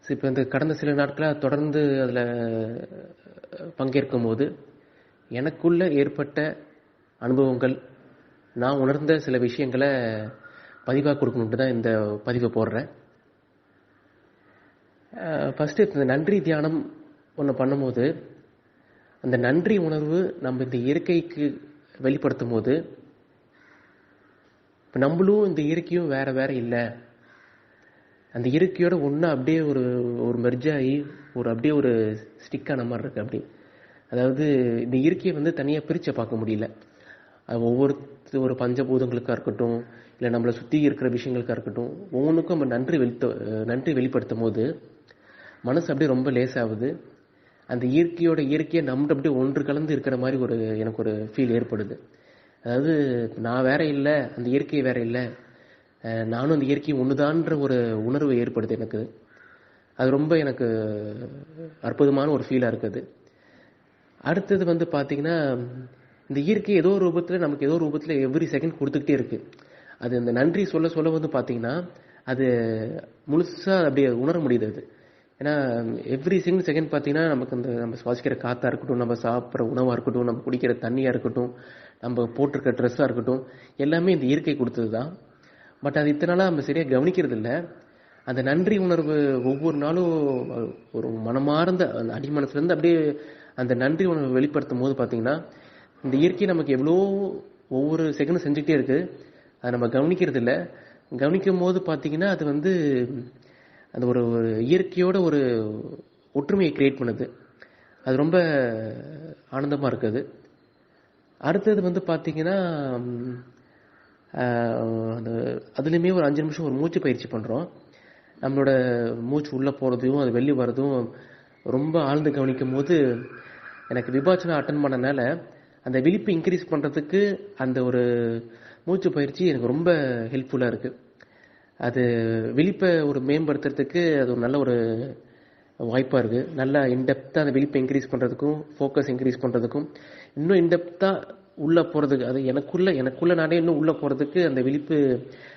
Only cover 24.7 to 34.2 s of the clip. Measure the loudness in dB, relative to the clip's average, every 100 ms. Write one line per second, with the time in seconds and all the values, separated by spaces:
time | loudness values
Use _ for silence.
24.7 | _ _ 0 2 4 4 4 2 0 0
25.7 | -2 -2 -2 0 -2 -2 -2 -2 -2 -2
26.7 | -2 -2 -8 -20 _ _ -20 -20 _ _
27.7 | _ _ _ _ _ _ -4 0 2 2
28.7 | 2 2 2 0 0 0 0 0 0 2
29.7 | 0 0 0 -2 -2 -2 0 0 0 -2
30.7 | 0 0 0 -4 -14 -10 -4 -2 0 2
31.7 | 2 4 2 0 -2 -10 -20 -10 -10 -4
32.7 | -4 -2 -4 -6 -8 -6 -8 -10 -20 -20
33.7 | -20 -20 -20 _ 0